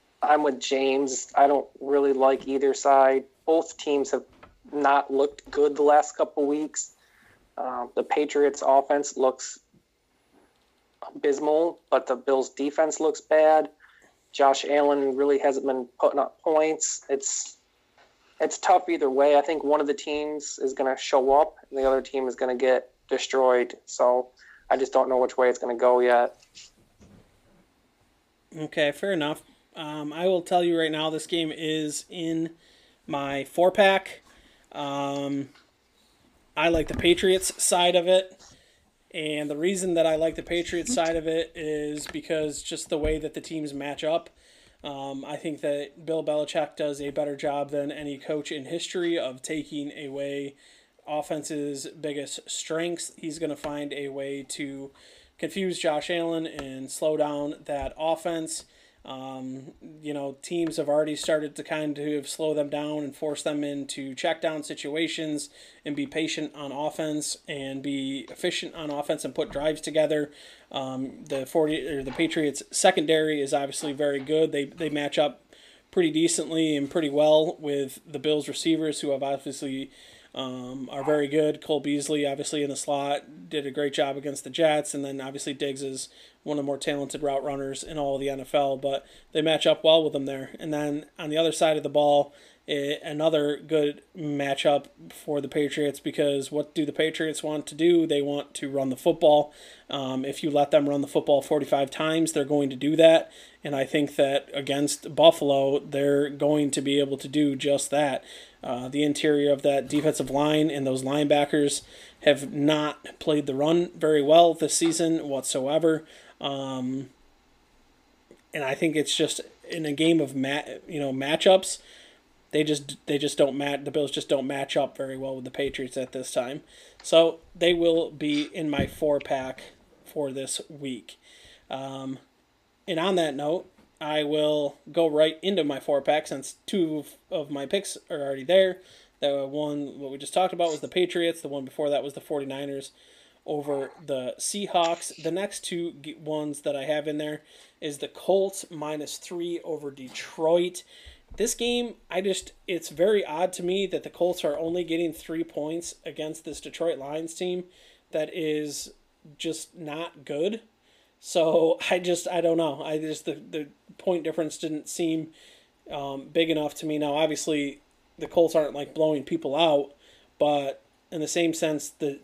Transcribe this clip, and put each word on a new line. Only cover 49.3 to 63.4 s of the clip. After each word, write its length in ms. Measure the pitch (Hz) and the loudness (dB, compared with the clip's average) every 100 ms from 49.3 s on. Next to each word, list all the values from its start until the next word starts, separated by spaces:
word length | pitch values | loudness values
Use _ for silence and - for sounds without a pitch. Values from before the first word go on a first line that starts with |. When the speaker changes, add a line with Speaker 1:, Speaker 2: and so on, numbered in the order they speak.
| 131 | -8
Speaker 2:
taking 480 | - 156 147 147 143 | -8 -8 -6 -8 -8
away 640 | - 143 139 139 143 139 - _ _ _ _ - | -10 -10 -6 -6 -6 -8 -12 _ _ _ _ -6
offense's 800 | 151 - 156 147 151 143 139 156 | -6 -4 -6 -6 -6 -6 -6 -10
biggest 540 | 160 151 143 139 - - | -8 -8 -6 -8 -12 -10
strengths. 600 | - - 160 170 170 - - | -10 -6 -4 -4 -6 -10 -10
He's 240 | 165 156 | -10 -6
gonna 160 | 151 139 | -6 -6
find 360 | 151 147 143 | -6 -6 -8
a 160 | 139 139 | -8 -8
way 360 | 139 139 139 139 | -8 -8 -8 -10
to 420 | - 143 139 139 _ - - _ - | -8 -8 -8 -14 _ -20 -20 _ -8
confuse 440 | 156 202 185 170 | -6 -2 -2 0
Josh 300 | 170 151 - | 0 0 -2
Allen 360 | 175 170 165 160 | -2 -2 -2 -4
and 440 | 147 139 131 135 | -8 -10 -10 -10
slow 260 | - 156 151 | -2 -2 0
down 400 | 147 147 147 151 | 0 -2 -6 -8
that 300 | - 143 135 - | -8 -6 -6 -4
offense. 680 | 160 160 175 165 160 - - _ _ _ | -2 -2 -2 -4 -6 -10 -12 _ _ _
Um, 680 | - 131 135 131 131 135 131 - 160 156 | -14 -12 -10 -10 -10 -12 -16 -20 -20 -14
you 100 | 151 | -8
know, 240 | 143 139 135 | -6 -6 -10
teams 340 | - 175 160 156 | -6 -2 -2 -2
have 120 | 143 | 2
already 280 | 147 151 147 | 2 2 -2
started 400 | - 156 151 - | 0 0 -2 -10
to 80 | |
kind 320 | 147 156 151 147 | -6 -4 -4 -4
of 320 | 147 147 135 | -4 -4 -6
slow 240 | - 156 | -4 -2
them 160 | 151 143 | -2 -2
down 300 | 147 147 151 | -4 -4 -6
and 180 | 143 - | -8 -6
force 260 | 156 147 | -6 -4